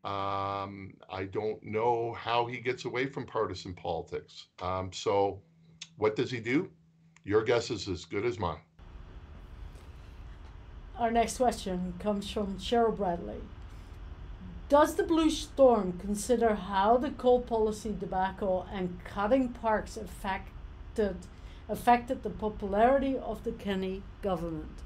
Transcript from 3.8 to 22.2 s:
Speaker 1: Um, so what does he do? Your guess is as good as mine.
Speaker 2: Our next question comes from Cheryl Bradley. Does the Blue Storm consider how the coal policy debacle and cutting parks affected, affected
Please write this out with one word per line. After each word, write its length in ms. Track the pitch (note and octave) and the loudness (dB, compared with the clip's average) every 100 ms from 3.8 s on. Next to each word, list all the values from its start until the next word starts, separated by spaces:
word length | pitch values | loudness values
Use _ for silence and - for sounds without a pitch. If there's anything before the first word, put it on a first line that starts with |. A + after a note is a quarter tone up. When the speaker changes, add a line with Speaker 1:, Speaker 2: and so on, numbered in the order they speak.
| - E2 D#2 F2+ F2 - - - | -4 -4 -4 -8 -10 -20 -20 -8
Speaker 1:
Um, 320 | F#2 F#2 F#2 | -4 -2 -4
so 480 | - - G2+ G2 F#2+ _ _ - - - - | -4 2 4 2 0 _ _ -20 -20 -20 0
what 180 | G#2+ G#2+ | 0 2
does 140 | A#2 | -2
he 100 | B2 | -2
do? 300 | A2 C3+ F#3 - _ _ _ _ | 0 0 0 -10 _ _ _ _
Your 200 | F#2+ G#2 | 2 4
guess 280 | A2 A#2+ A2 | 6 4 4
is 160 | A2+ G2+ | -4 -4
as 180 | E2+ - | -6 -4
good 180 | G2+ | -2
as 140 | A#2 G2+ | -2 0
mine. 220 | F2+ D2 _ _ - - - - - - - - - - - - - - - - - - - - - - | -2 -2 _ _ -20 -18 -16 -16 -16 -18 -16 -14 -14 -14 -18 -18 -18 -16 -16 -16 -16 -16 -16 -16 -14 -2
Speaker 2:
Our 100 | A#3 | 2
next 280 | A#3 A3+ - | 4 2 4
question 580 | B3 A3+ G3+ F3+ F3+ F3 | 2 2 -4 -4 -4 -4
comes 320 | G#3 G3+ G3 | -2 -2 -2
from 300 | - G3+ F#3+ | -4 -4 -4
Cheryl 360 | - A#3+ A3+ G#3+ | 2 4 4 2
Bradley. 460 | G3 E3+ G#3 G#2+ - - - - - - - - - - - - - | -2 -2 -4 -10 -12 -14 -14 -14 -16 -16 -14 -14 -14 -12 -12 -12 6
Does 260 | C#4+ D4+ D4+ | 8 8 4
the 80 | |
Blue 280 | F4 D#4+ D#4+ | 2 4 4
Storm 680 | D#4 - - C4 A3+ F#3 F3+ | 2 -4 6 8 8 2 -4
consider 540 | G3 G#3 - A#3 A#3 G#3 | -4 -4 2 4 4 2
how 420 | F3+ G3 G3+ B3 | 0 2 6 6
the 120 | C#4+ | 4
coal 320 | - B3 B3 | 0 4 4
policy 540 | B3 A3+ G#3+ G#3+ A3+ F#3 | 4 0 2 0 -6 -6
debacle 680 | F#3 F#3 F#3+ F#3+ G3+ F#3 - | -4 0 0 0 0 0 -2
and 280 | G3+ F3+ F3+ | -4 -4 -6
cutting 460 | - G#3 G#3 C4+ B3+ | -10 -2 4 4 4
parks 480 | A#3+ A3+ G#3+ - - | -2 0 0 -2 -10
affected, 1200 | G3 - G3+ F#3+ - - - - - - G3+ F3+ - - - - - | -12 -8 -6 -6 -6 -12 -14 -14 -8 0 0 0 -10 -16 -16 -16 -8
affected 540 | G#3 - A#3+ A#3+ C4 | 0 6 6 4 -4